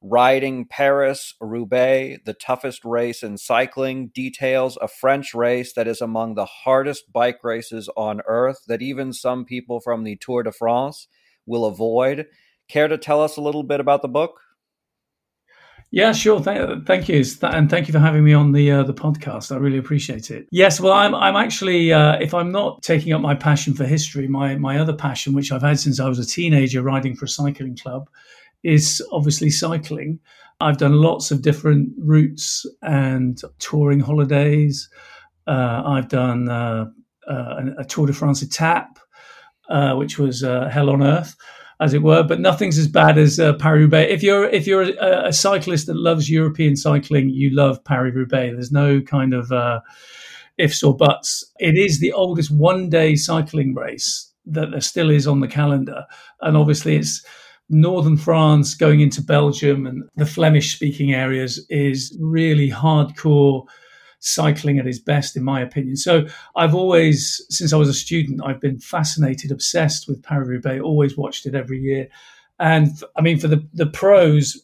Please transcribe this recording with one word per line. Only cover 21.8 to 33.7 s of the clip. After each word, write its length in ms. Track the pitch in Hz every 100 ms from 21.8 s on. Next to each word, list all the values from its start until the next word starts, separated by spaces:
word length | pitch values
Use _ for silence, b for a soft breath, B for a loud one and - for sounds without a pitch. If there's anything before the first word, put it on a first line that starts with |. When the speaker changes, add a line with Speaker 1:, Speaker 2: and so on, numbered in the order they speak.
| 165
Speaker 2:
uh, 280 | 156 151 156
if 140 | 151
I'm 180 | 175 175
not 300 | 185 208 -
taking 300 | - 165 160
up 80 | 156
my 140 | 147
passion 400 | 139 156 147 -
for 100 | 127
history, 440 | 131 156 151 143 135
my, 260 | 139 139
my 240 | 139 139 139
other 160 | 156
passion, 380 | 151 143 127 -
which 180 | 139 139
I've 120 | 131
had 180 | 143 147
since 180 | 147 135
I 100 | 131
was 120 | 127
a 40 |
teenager 580 | 123 - 175 151 131 127
riding 340 | 127 135 131 123
for 80 |
a 40 | 143
cycling 480 | - 143 139 131 123
club, 320 | - 127 143 b b b b _
is 360 | 175 156 147 - -
obviously 380 | 170 147 147 151
cycling. 680 | 147 165 165 151 156 147 160 b b b _
I've 200 | 156 143
done 160 | 143
lots 360 | 147 160 - -
of 120 | 143
different 480 | 135 151 160 147 139 -
routes 680 | 156 156 151 151 - - - -
and 580 | - 143 135 131 127 120 - _
touring 400 | -